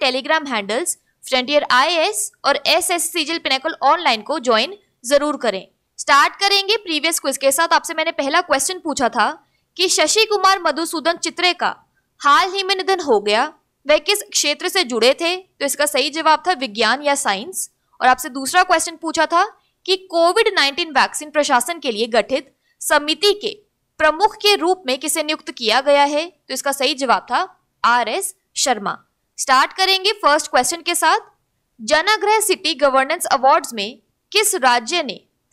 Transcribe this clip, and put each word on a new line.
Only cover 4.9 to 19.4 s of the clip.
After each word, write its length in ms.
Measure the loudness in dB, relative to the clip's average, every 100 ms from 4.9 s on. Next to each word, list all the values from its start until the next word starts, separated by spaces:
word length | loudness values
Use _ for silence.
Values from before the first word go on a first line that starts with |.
| _
जरूर 340 | 0 0 2 -2
करें। 300 | -4 -4 -8 _ _ -8
स्टार्ट 360 | 2 4 4 0
करेंगे 420 | 0 2 0 -2
प्रीवियस 420 | -2 -4 -2 -2
क्विज 180 | -4 -2
के 140 | 0
साथ। 220 | 2 2
आपसे 200 | 0 0
मैंने 180 | -4 -4
पहला 280 | -4 -2 -2
क्वेश्चन 380 | 0 -2 -2 -6
पूछा 300 | -6 -2 -2
था 220 | 0 -2 -4 _ _ _ -4
कि 120 | 0
शशि 360 | 2 2 2 0
कुमार 360 | 2 2 2
मधुसूदन 560 | 0 -2 -4 -4 -4 -4
चित्रे 340 | -6 -2 -2 0
का 200 | -4 -6 _ _ _ -2
हाल 320 | 2 4 2
ही 100 | -2
में 120 | -2 -2
निधन 240 | -2 -2
हो 180 | 2 0
गया, 260 | 2 0 -2 -6 _ _ 0
वह 120 | 0
किस 240 | 2 -2
क्षेत्र 460 | -2 -2 -2 -2 -2
से 140 | -2 -2
जुड़े 280 | 2 2
थे? 220 | 2 -2 -4
तो 280 | -8 -6 -4
इसका 200 | -2 -2
सही 220 | 0 -2
जवाब 320 | 0 2 2 0
था 60 | -2
विज्ञान 440 | -4 -2 0 0
या 120 | 0 0
साइंस। 520 | 0 -4 -6 -10 -12 _ _ -2
और 80 | 2
आपसे 220 | 2 -2
दूसरा 320 | -8 -2 2 2
क्वेश्चन 300 | 2 0 -6
पूछा 280 | -4 -2 0
था 180 | 0